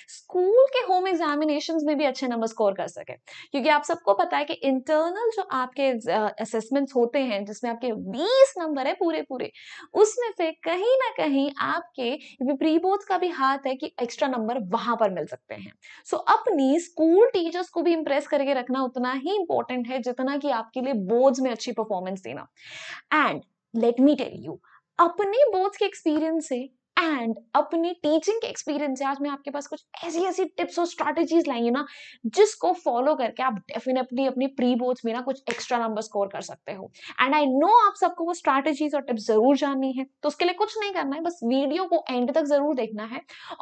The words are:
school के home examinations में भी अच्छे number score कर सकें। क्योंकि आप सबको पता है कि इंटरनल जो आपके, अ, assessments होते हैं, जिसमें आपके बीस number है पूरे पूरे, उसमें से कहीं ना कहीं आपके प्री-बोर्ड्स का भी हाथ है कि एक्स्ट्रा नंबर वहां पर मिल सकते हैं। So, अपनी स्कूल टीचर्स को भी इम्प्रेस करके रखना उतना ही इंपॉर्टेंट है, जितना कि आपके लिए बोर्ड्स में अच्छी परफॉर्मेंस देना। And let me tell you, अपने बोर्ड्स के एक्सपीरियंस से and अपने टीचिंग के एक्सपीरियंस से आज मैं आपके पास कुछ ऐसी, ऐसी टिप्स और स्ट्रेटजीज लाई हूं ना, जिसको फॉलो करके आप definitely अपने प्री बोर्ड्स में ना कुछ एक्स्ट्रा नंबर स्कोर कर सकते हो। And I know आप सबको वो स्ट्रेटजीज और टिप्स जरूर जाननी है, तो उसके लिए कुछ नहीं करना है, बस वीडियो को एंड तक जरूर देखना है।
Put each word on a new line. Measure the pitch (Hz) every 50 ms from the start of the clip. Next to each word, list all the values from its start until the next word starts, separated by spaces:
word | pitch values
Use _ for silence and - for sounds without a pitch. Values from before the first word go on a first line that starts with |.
| -
school | - - - - - - 359 359 381 440 508 539
के | 539 539 508 466 359 370
home | 370 370
examinations | 381 359 320 330 302 294 294 311 302 285 302 - - 320 320 294
में | 302 294
भी | 269 302
अच्छे | 262 254 - 277
number | 247 240 226 220
score | 220 226 - 214 196 190
कर | - 170
सकें। | 160 - - - - 127 - _ - - - - -
क्योंकि | - 277 233 311
आप | 302 294 294
सबको | - 330 339 - - 294
पता | 302 339 - 294
है | 285 294
कि | 294 -
इंटरनल | - - 269 262 262 262 - 311 302 320 339 359 427 480 453 453
जो | 415
आपके, | 370 - - 254 254 254 - 285 277 269 254 220 220 165
अ, | 175 220 214 208 - -
assessments | 220 - - 220 220 - 262 285 277 262 -
होते | 240 233 233 302 285
हैं, | 269 240 208 196 208
जिसमें | 208 214 - - 233
आपके | 233 233 254 247 214
बीस | 190 185 190 196 247 339 440 523 539 539 539 -
number | 381 330 311 294 269 262
है | 294 381
पूरे | - 392 330 320 311
पूरे, | 285 - 269 247 - 214 - - - - - - 339 - -
उसमें | 359 427 427 - 494 480 440 403
से | - 339 320
कहीं | 320 _ - 330 349 370 403 480 523
ना | 523 508 453 -
कहीं | - 311 302 269 277 277 285 277
आपके | - - 269 294 339 - - - - 247 233 262 - - - - - 254
प्री-बोर्ड्स | 269 285 269 339 320 311 339 349 370 392 392 392
का | - 381
भी | 349 370
हाथ | 349 339 294 269 269 277 277 -
है | 262 269
कि | 269 - - _ -
एक्स्ट्रा | 247 240 - - 302
नंबर | 269 262 233 220 214 247 262
वहां | 202 175 208 214 196 240 233
पर | 214 220 196
मिल | 185 165 151
सकते | - 127 - _ - 110
हैं। | - 190 - - _ _ - - - -
So, | - -
अपनी | - - - 427 - - 494 381 277 269 262 277 339
स्कूल | 349 - - 320 311 330 339 392 480
टीचर्स | 539 - 370 330 330 330 359 359 -
को | - 349
भी | 285 349 330
इम्प्रेस | 320 311 285 277 294 277
करके | - 311 277 277 277 277
रखना | 254 240 254 247 269 269
उतना | 254 - 254 247 247 262
ही | 269 262 339 403
इंपॉर्टेंट | 415 339 339 - 233 240 - 254 254 240
है, | 233 262 269
जितना | 233 254 240 262 254 269 285
कि | 285 294 285
आपके | 247 226 220 - - 262
लिए | 247 269 277
बोर्ड्स | 208 185 185 233 240 262 269 240 262
में | 262 254
अच्छी | 226 220 - 254
परफॉर्मेंस | - 233 214 214 202 180 185 185 196 190 -
देना। | 113 - - - - _ _ - - - - - - - - - - 285
And | 311 269 202 156 151 - _ _ _ _ _ - 226 233
let | 240 240
me | 247 262 294
tell | 294 277 247 - - - -
you, | 156 - - _ _ _ _ _ _ _ -
अपने | 349 339 349 370 415 392 415 508 587 466
बोर्ड्स | 403 370 381 403 -
के | - 415
एक्सपीरियंस | 370 - - - 320 302 311 311 320 330 320 302 -
से | 262 240 269 269 _ _ _ _ - 359
and | 339 320 302 254 233 226 226 - - _ -
अपने | - 311 - 339 330 330 349 349
टीचिंग | - - 294 311 320 320 403 440
के | 453 -
एक्सपीरियंस | - - - - 320 285 294 302 285 262 262
से | 277
आज | 269 285 277
मैं | 285 294
आपके | 277 277 - 285
पास | 269 285 285
कुछ | - 311 - _ _ - - -
ऐसी, | 339 311 339
ऐसी | 381 370 349 381 370
टिप्स | 320 - - 349 - - 349
और | 349
स्ट्रेटजीज | 339 - - 320 294 285 330 320 - 320 339 -
लाई | 294 247 233
हूं | 233 233
ना, | 240 285 285 - - - - - - _ -
जिसको | 220 - 370 415 415 - - - 349 359
फॉलो | 359 - 302 240 240 262 302 311
करके | 262 240 220 226 - 254
आप | 262 220 180 - - -
definitely | 240 - 254 254 262 254 254 247 262 269
अपने | 262 262 254 269
प्री | 269 269 - 247 247 254
बोर्ड्स | 226 254 247 254 - -
में | 226 220
ना | 247
कुछ | 247 269 262 269 - -
एक्स्ट्रा | 233 - - - 254
नंबर | 233 233 220 214 214
स्कोर | 220 - - 202 202
कर | 196 202 -
सकते | 196 - - - - - -
हो। | 190 190 - _ - - - - - 247
And | 269 294
I | 302 294
know | 262 254 277 311 392 466 494 427
आप | 403 392 -
सबको | 381 339 349 - 330
वो | 339 359
स्ट्रेटजीज | - - 302 269 277 277 311 285 269 302 294 302
और | 277
टिप्स | 269 277 233 214 202
जरूर | - 214 214 226 269 294
जाननी | 269 294 277 277 262 269 262 247
है, | 262 262 - _ _ -
तो |
उसके | 294 294 - 349
लिए | 359 359
कुछ | 359 427 427 427
नहीं | 440 415 403
करना | 370 339 294 269 277
है, | 320
बस | 330 349 349 - 233
वीडियो | 233 262 269 285 262 302 359 381
को | 349 339 311 - -
एंड | 254 247 247 240
तक | 262 320 302
जरूर | 277 294 277 285 302 302
देखना | 247 220 220 214 208 220
है। | 220 247 311 - - - - - - 339 -